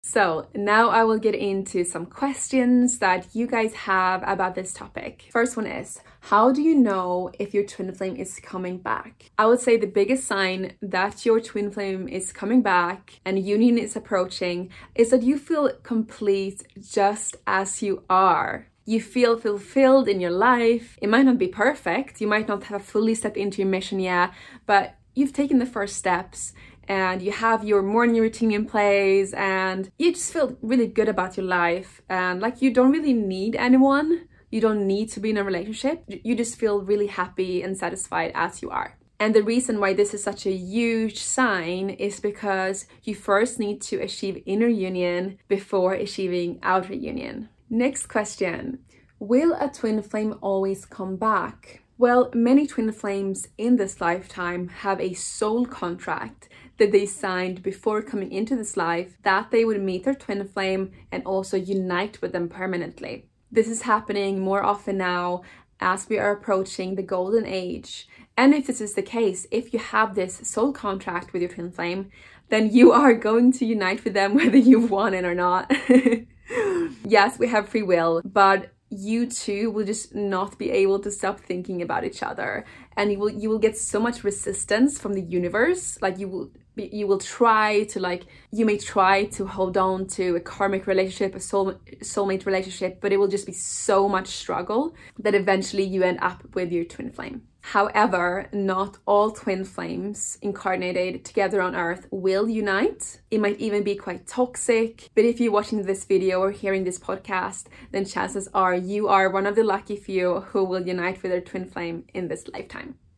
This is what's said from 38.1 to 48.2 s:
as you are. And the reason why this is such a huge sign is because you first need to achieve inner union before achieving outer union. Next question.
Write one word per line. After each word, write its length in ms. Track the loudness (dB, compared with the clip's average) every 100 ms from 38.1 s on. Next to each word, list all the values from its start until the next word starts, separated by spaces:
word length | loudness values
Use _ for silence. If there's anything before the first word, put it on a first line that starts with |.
| -4 -4
as 280 | -2 -4 -4
you 80 | -8
are. 260 | -6 -8 -12 _ _
And 160 | 2
the 80 | 4
reason 380 | 4 0 0 0
why 140 | 0
this 200 | 2 0
is 80 | 0
such 240 | -8 -6 -4
a 60 |
huge 640 | -4 -4 -2 0 0 -2 -4
sign 720 | -2 2 2 0 -2 -4 -4
is 300 | -4 -6 -4
because 640 | -6 -4 -4 -2 -2 -4 -10 -14
you 120 | -10
first 440 | -8 0 2 2 -2
need 220 | -4 -4
to 140 | -6 -6
achieve 460 | -6 -6 -6 -6
inner 240 | -4 0 2
union 720 | 2 -2 -2 -2 -2 -4 -10 _
before 460 | -4 0 0 2
achieving 640 | 0 -4 -4 -2 -2 -4 -4
outer 320 | 0 0 -2
union. 540 | -8 -8 -8 -10 -12 -14 _ _
Next 360 | 0 0 -2 -6
question. 720 | -4